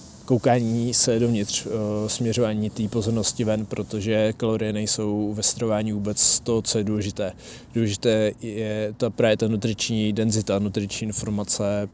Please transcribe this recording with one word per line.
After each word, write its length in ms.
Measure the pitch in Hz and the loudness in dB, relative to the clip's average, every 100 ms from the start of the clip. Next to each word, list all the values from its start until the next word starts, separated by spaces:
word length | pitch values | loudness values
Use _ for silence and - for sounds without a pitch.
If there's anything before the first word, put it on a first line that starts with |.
| - - - | -18 -12 0
koukání 640 | 123 131 123 113 117 120 | 2 4 4 4 0 0
se 260 | 117 - 113 | 2 2 4
dovnitř, 460 | 120 110 101 - - | 4 2 0 -4 -4
eh, 440 | 110 104 104 107 | -4 -2 -2 -2
směřování 600 | - 120 110 113 107 107 | -2 0 2 2 0 -2
té 180 | - 104 | -2 -2
pozornosti 560 | 117 104 113 101 - | 0 0 0 0 0
ven, 220 | 110 107 107 | 0 0 -2
protože 680 | - 104 110 101 107 107 | -6 -6 -4 0 2 2
kalorie 400 | 110 117 110 107 | 2 0 0 -2
nejsou 600 | 104 107 - 107 104 104 | -2 -2 -2 -2 0 -2
ve 100 | 107 | -2
stravování 480 | 104 - 117 107 107 | -2 -2 0 0 0
vůbec 480 | 104 101 104 - - | -2 -2 2 2 2
to, 220 | - 113 | 2 0
co 160 | - 113 | 2 0
je 60 | |
důležité. 500 | 104 107 101 98 95 - - - - | 0 0 -2 -4 -6 -8 -18 -18 -6
Důležité 580 | 117 110 101 120 110 107 - | -2 0 2 2 4 2 0
je 520 | 117 104 110 107 107 107 | -8 -6 -4 -2 -4 -2
ta, 120 | 120 | -2
právě 280 | - 113 107 | 2 4 4
ta 100 | 107 | 2
nutriční 640 | 110 113 104 - 110 107 | 2 0 -2 -2 0 2
denzita, 460 | 104 110 107 104 98 | 2 2 2 2 0
nutriční 480 | 104 107 101 - 110 | 0 -2 -4 -4 -6
informace 840 | 104 - 104 101 - 101 104 101 | -4 -4 -4 -2 -2 0 -2 -4